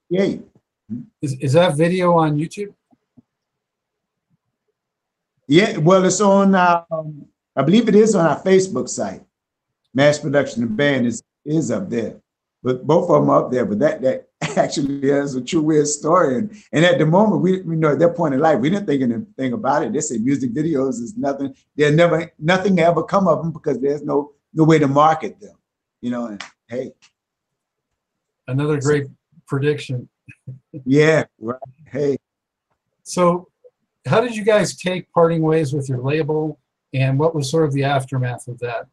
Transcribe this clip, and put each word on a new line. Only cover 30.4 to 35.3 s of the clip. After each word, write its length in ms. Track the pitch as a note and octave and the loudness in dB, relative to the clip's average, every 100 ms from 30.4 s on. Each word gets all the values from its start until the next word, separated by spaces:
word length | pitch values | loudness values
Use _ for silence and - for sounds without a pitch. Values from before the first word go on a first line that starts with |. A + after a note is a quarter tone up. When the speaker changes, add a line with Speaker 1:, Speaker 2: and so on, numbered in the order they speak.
| - B2+ _ D#3 C3 | -20 -20 _ -10 0
Speaker 1:
Yeah, 380 | C#3 D#3 D#3 - _ | 4 4 2 0 _
right. 180 | A2 B2+ B2+ _ D3+ | -12 -10 -14 _ -12
Hey. 320 | B2+ C#3+ B2+ _ _ _ _ _ _ _ _ | -4 -4 -4 _ _ _ _ _ _ _ _
Speaker 2:
So 460 | - - F3+ F3 - _ - _ _ _ C3 | -10 0 2 0 -4 _ -20 _ _ _ -2
how 160 | F#3+ | 0
did 140 | B3 A3 | 0 -2
you 80 | |
guys 320 | G#3 G#3+ F3+ - | 2 2 2 -4
take 360 | F#3 F#3 - | -6 -6 -4
parting 300 | - E3 | 2 2